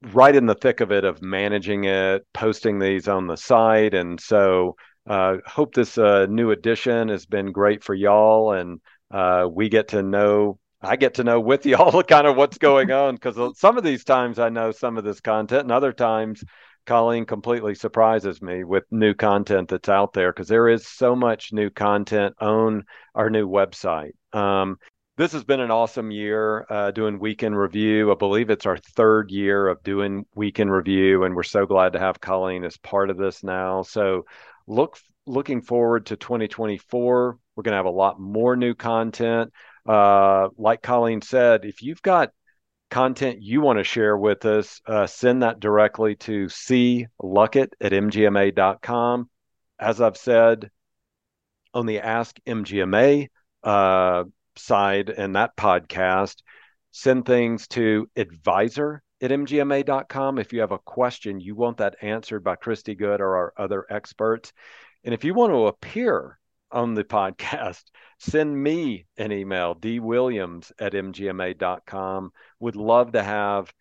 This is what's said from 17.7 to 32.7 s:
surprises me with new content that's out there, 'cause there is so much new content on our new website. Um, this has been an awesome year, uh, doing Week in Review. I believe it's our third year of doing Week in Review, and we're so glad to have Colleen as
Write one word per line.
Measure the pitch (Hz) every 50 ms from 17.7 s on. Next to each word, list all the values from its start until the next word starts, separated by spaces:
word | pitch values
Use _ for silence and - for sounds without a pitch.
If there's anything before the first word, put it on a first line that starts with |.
| 101
surprises | - - 107 - 117 113 110 110 110 95 98 87 - -
me | 90 90 90 90
with | 85 92 98 - _
new | - 113 110 107 101
content | _ - 107 101 101 101 - 107 95 92 -
that's | 95 90 - -
out | 101 98 101 101 _
there, | 101 92 90 87
'cause | - 95 -
there | 110 117 117 117
is | 117 113 -
so | - - - 131 123 123
much | 123 123 120 113 107 - - 110
new | 107 104 101
content | _ - 104 101 104 104 101 - 110 107 101 98 - _
on | 110 107 107 110 113 113 107 107 98 _ - - - _ _
our | 110 110 113
new | 110 107 107 95
website. | 92 101 98 92 - - - 95 85 78 76 73 - _ _ _ -
Um, | 104 101 101 98 98 95 95 95 - _ - _ _ _ _ _
this | - 156 175
has | - 156 117
been | 104 139 135
an | 127 117
awesome | 113 113 117 110 - - 113 110
year, | 107 107 104 104 107 110 107 107 107 107 - -
uh, | 107 104 101 101
doing | 98 110 110 107 104 98
Week | 95 107 107 104 -
in | 110 104
Review. | 101 101 95 82 104 107 107 107 107 107 104
I | 101
believe | 95 104 98 98 107 120 107
it's | 110 98 -
our | 104 92 80
third | _ _ _ - 117 110 110 107 110 95
year | 92 98 101 98 101 101 98 95
of | 90 - _
doing | 98 98 98 101 101 98 98 104 _ _
Week | - 107 104 98 -
in | 107 101
Review, | 98 95 87 95 98 95 95 95 95 92 92
and | 92 90
we're | 87 85
so | - - 104 98
glad | 90 98 95 92 92 90
to | 85
have | 92 95 92 -
Colleen | - - 95 95 95 92 92 90 90
as | 85